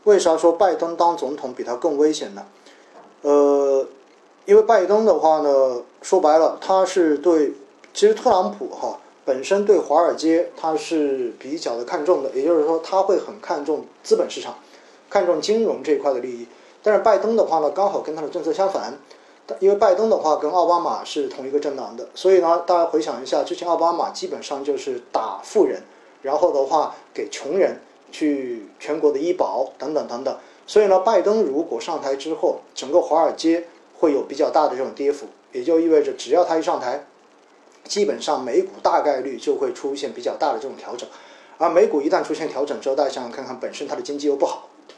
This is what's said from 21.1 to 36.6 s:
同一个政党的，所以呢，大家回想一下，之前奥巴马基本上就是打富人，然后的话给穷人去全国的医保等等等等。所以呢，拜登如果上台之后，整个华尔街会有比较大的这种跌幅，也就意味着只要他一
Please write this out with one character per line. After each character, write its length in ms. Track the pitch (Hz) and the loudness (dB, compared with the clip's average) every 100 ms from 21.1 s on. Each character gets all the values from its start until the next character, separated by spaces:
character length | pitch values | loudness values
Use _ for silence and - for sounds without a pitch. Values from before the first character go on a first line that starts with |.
| 156 135 | -6 -6
同 200 | - 131 | -8 -4
一 20 | |
个 100 | 143 | -4
政 160 | 147 131 | -4 -6
党 220 | 110 117 | -10 -12
的， 120 | 123 | -16
所 180 | - 185 | -2 4
以 60 | 190 | 4
呢， 220 | 165 175 175 | 4 2 2
大 100 | 175 | 2
家 80 | 170 | 2
回 160 | 156 | 0
想 220 | 156 120 | -2 -8
一 20 | 131 | -4
下， 180 | 156 | -2
之 120 | 135 175 | -2 -6
前 120 | 175 | -2
奥 80 | 160 | 0
巴 160 | 165 | 0
马 200 | 165 131 | 0 -4
基 160 | - 170 | -6 -10
本 160 | 139 | -10
上 200 | - 139 | -8 -6
就 140 | 139 131 | -4 -4
是 240 | 139 120 - | -4 -8 -6
打 300 | 127 113 95 | -4 -4 -8
富 220 | - 220 143 | -4 2 2
人， 160 | 110 - - - _ | 0 -10 -20 -20 _
然 160 | 135 151 | -4 0
后 140 | 170 | 2
的 140 | 143 135 | 0 0
话 300 | 156 127 - - | 0 0 -6 -14
给 160 | - 107 | -10 -10
穷 280 | - 139 185 | -10 -4 0
人 220 | 147 - - _ - | 0 0 -14 _ -20
去 560 | - 151 139 127 117 98 - | -4 -2 -2 -4 -10 -12 -16
全 200 | - 156 | -8 0
国 120 | 151 | 0
的 60 | 131 | 0
医 160 | 170 | -2
保 400 | - 139 120 135 - | -2 -4 -4 -6 -6
等 140 | 131 | -6
等 140 | 151 - | -6 -6
等 160 | 123 | -6
等。 140 | 135 123 - - - | -6 -8 -14 -20 0
所 140 | 208 | 2
以 60 | 202 | 4
呢， 120 | 185 | 4
拜 220 | 202 208 | 4 2
登 200 | 190 220 | 2 0
如 200 | 170 139 | 0 -2
果 180 | 165 - | -4 -6
上 180 | - 156 | -6 -6
台 140 | 143 135 | -6 -6
之 180 | 156 | -6
后， 260 | 160 165 - - | -2 -2 -2 -10
整 160 | - 131 | -14 0
个 120 | 170 | 0
华 200 | 170 156 | 2 2
尔 120 | 151 | 0
街 320 | - 160 165 170 - _ - | 0 0 0 -2 -18 _ -2
会 140 | 165 | 0
有 80 | 139 | 0
比 140 | 113 135 | -4 -2
较 140 | 135 | 0
大 180 | 160 147 | 2 0
的 80 | 185 | 0
这 80 | |
种 80 | 127 - | -6 -2
跌 160 | 143 | -2
幅， 160 | 143 147 - _ | -2 -10 -20 _
也 120 | 127 | -6
就 160 | 123 165 | 0 2
意 80 | 165 | 4
味 140 | 156 | 4
着 100 | 131 | 2
只 160 | - 117 | -4 0
要 120 | 160 | 2
他 140 | 175 | 2
一 40 | 160 | 0